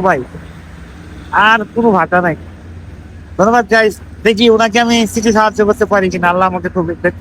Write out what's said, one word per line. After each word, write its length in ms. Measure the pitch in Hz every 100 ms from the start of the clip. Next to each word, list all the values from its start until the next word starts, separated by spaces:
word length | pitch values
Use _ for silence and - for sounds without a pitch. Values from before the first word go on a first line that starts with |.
| 190
ভাই, 140 | 151 120 - - - - - - - - - - 170 208
আর 120 | 226 208
কোনো 140 | 233 233 185
ভাষা 200 | 165 180 175
নাই। 100 | 147 - - - - - - - - - -
ধন্যবাদ 260 | 202 240 233
গাইস, 200 | 220 214 - - - 214
দেখি 180 | 208 233
ওনাকে 240 | 220 226 214
আমি 120 | 233 233 220
কিছু 160 | 233 220 214
সাহায্য 240 | 214 208 208
করতে 160 | 214 208
পারি 140 | 208 190
কিনা, 140 | 180 175
আল্লাহ 140 | 180 185
আমাকে 160 | 180 175 185
তৌফিক 220 | 165 165
দেন, 100 | 175 -